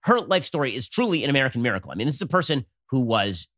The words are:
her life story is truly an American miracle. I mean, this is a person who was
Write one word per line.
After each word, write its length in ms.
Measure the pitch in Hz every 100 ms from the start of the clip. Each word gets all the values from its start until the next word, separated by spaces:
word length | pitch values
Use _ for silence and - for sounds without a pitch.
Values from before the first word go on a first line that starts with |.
her 160 | - 240
life 240 | - 185
story 300 | - - 139
is 140 | 117 -
truly 360 | - 240 165
an 60 | 123
American 300 | 139 135 120
miracle. 300 | 120 95 -
I 40 |
mean, 120 | 80 123
this 100 | 143
is 60 |
a 40 | 180
person 380 | 180 160 143 113 _ _
who 100 | 135
was 480 | 120 113 101 90 -